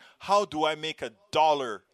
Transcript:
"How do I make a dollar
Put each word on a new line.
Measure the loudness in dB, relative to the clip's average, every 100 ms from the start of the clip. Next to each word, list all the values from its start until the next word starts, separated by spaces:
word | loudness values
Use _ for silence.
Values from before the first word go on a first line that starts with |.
| -18 _
"How | 0 0 0
do | 0 -2
I | -2
make | -6 -8
a | -10 -12 _
dollar | 2 2 2 -2 -8 _